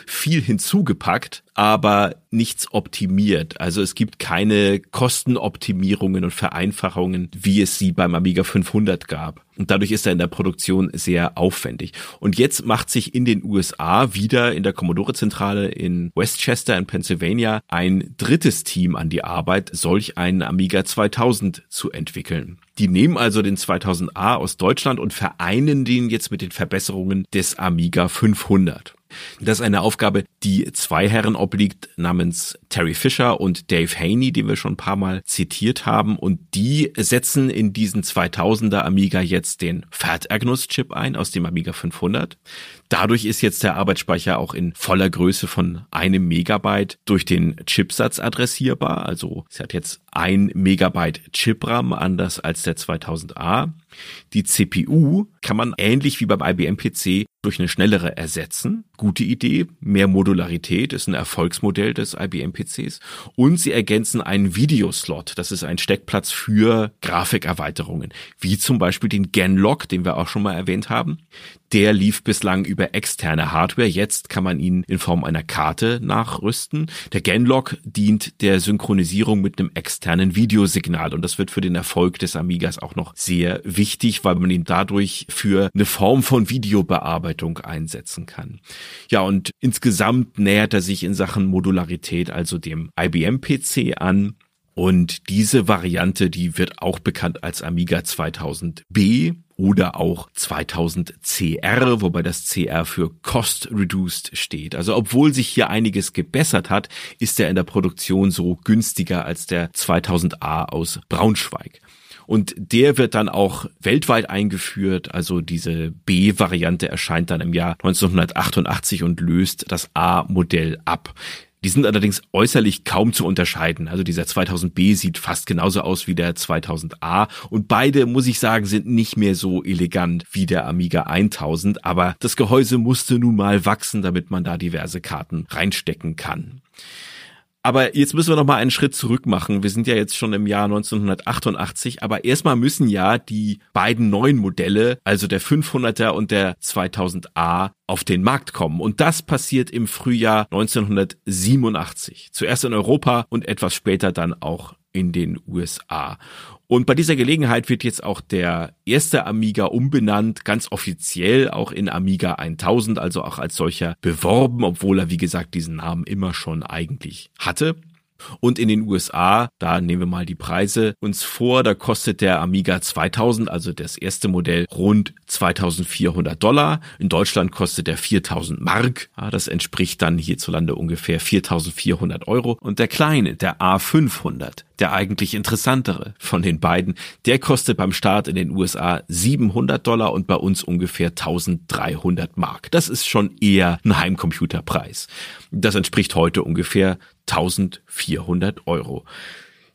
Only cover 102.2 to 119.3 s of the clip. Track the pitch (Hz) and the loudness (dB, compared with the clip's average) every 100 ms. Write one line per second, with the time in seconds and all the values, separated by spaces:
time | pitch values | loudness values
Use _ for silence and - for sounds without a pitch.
102.2 | 85 85 - - 85 80 82 - 80 - | -4 -4 -6 -4 -2 -2 -4 -2 -4 -4
103.2 | - 127 107 - - 107 92 95 92 - | -4 -2 -2 -4 -4 -2 0 0 -2 -4
104.2 | - - - 78 78 - 87 110 104 123 | -8 -8 -8 -8 -8 -6 0 0 2 4
105.2 | 151 131 117 - 110 107 113 98 - - | 4 4 0 2 2 2 2 0 -4 -4
106.2 | 82 131 160 90 - 95 - - - - | -2 0 2 2 2 -2 -2 -14 -16 -6
107.2 | 113 - 85 95 85 - 92 - - 95 | -4 0 2 2 0 0 0 -2 -2 2
108.2 | 98 85 90 87 - 107 110 - 87 90 | 2 2 -2 -2 2 2 2 -2 -2 -2
109.2 | - 85 - 87 85 - - 85 85 87 | -4 -8 -4 -4 -2 -4 0 0 2 0
110.2 | 85 - 78 80 - 80 82 - - 82 | 0 -4 -4 -4 -4 -4 -6 -8 -6 2
111.2 | 104 107 - - - _ _ - - - | 2 2 -2 -8 -12 _ _ -20 -20 -20
112.2 | - 110 92 - 98 117 139 131 120 110 | -2 0 0 -4 -2 4 4 6 2 2
113.2 | 107 - 98 - - _ 92 135 - 117 | -2 2 0 0 -12 _ 0 0 2 0
114.2 | - 98 104 90 - - 95 92 - 90 | 2 0 0 -2 -6 -4 -2 -2 -4 -6
115.2 | 85 90 80 85 82 82 80 80 - 90 | -2 -2 -2 -4 -4 -4 -4 -6 0 4
116.2 | 98 95 98 90 85 85 - - - 82 | 4 4 2 2 0 0 -2 -4 -2 -2
117.2 | 85 85 85 85 85 82 92 90 92 90 | 0 -2 -2 0 -2 0 0 2 2 2
118.2 | 85 - 85 - - - - 90 85 85 | 0 0 0 0 0 0 -2 -2 0 0
119.2 | 85 | 2